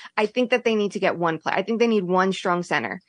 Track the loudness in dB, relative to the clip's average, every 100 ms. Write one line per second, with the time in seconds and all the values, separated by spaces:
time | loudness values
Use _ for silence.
0 | -8 -2 -2 0 0 2 2 0 0 0
1 | -2 0 -2 -2 -2 -2 -2 0 2 2
2 | 2 2 2 0 -2 -2 0 -2 -2 -8